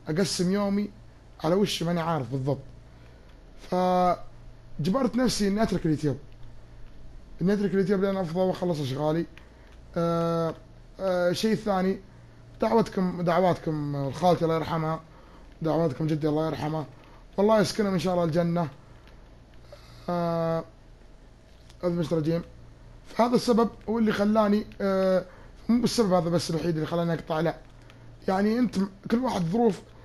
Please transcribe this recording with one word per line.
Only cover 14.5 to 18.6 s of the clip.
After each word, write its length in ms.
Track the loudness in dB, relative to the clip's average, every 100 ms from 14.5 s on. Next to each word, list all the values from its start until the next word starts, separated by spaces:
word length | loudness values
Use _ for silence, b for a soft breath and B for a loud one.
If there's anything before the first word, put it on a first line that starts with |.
| 0
يرحمها، 440 | -2 -2 -2 -4 -8 B B B B -6
دعواتكم 440 | -2 0 0 0 -2
جدي 220 | 0 0
الله 180 | 0 0
يرحمه، 400 | -2 -4 -4 -8 B B B B 0
والله 240 | 4 4
يسكنهم 320 | 4 0 0
إن 60 | 0
شاء 160 | 0
الله 100 | 2
الجنة. 440 | 2 2 2 0